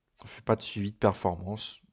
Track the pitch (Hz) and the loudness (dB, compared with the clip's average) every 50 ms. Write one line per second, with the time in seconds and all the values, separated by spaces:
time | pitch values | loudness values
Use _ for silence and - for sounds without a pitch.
0 | _ _ _ - - - - - - - 110 107 - - - 107 101 101 - - | _ _ _ -20 -20 -18 -18 -4 0 2 2 2 0 -2 -4 -2 -4 -4 0 4
1 | - 101 95 - - 95 87 85 90 95 107 107 - - - - _ _ | 4 4 4 4 0 0 0 -2 -4 -6 -6 -6 -8 -10 -12 -16 _ _